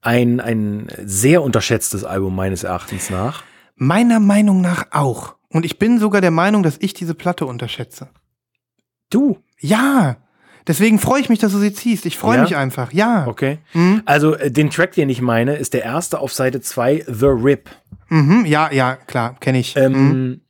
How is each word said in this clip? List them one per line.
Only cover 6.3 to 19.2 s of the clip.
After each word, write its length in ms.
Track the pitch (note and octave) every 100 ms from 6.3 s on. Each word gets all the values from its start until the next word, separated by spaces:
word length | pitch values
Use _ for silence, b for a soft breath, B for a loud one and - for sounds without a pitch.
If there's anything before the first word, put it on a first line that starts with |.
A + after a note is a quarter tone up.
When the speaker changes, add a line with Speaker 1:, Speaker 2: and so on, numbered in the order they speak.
Speaker 2:
Meinung, 320 | E3 F#3 G#3+
dass 140 | E3 C#3+
ich 140 | G3 -
diese 180 | E3+
Platte 320 | D#3+ F3 F3 C#3+
unterschätze. 640 | A#2+ A#2+ - A#2 - - _ _ _ _ _ _ _ _ _ _
Speaker 1:
Du? 260 | G#3+ C#4 F#3+ _ _
Speaker 2:
Ja. 580 | C#3+ G#3+ C4+ C#4 D#3 A#2+ _ b b b -
Deswegen 300 | D3+ G#3+ A3
freue 240 | - C4+
ich 80 | C4+
mich, 80 | A3+
dass 120 | A3
du 80 | G3+
sie 120 | G#3
ziehst. 320 | G3+ A#3+ A3 F3
Ich 100 | -
freue 200 | - B2
Speaker 1:
Ja? 60 |
Speaker 2:
mich 120 | D#3+ D#3
einfach. 360 | C3+ B2+ B2+
Ja. 340 | E3 A3 A3+ C3
Speaker 1:
Okay. 320 | A2 C3+ D#3 b
Speaker 2:
Mhm. 280 | E3+ F3+ G#3+ G#3+
Speaker 1:
Also, 280 | D3 D3+
äh, 160 | D3+ D3
den 220 | B2 D3+
Track, 220 | D3+ F3
den 160 | - C#3+
ich 120 | B2
meine, 340 | B2 A2+ A#2+ D3
ist 160 | C3 B2
der 80 |
erste 360 | A2+ C#3+ F3 -
auf 140 | C#3
Seite 280 | - C3 C3
zwei, 440 | - - A#2+ D#3 D#3
The 200 | A2+ C#3
Rip. 420 | B2+ B2+ C#3 - - _ - _
Speaker 2:
Mhm. 360 | D#3+ D3 G#3+ F#3
Ja, 240 | D3 D#3
ja, 240 | C#3 B2+ C3
klar. 400 | - B2+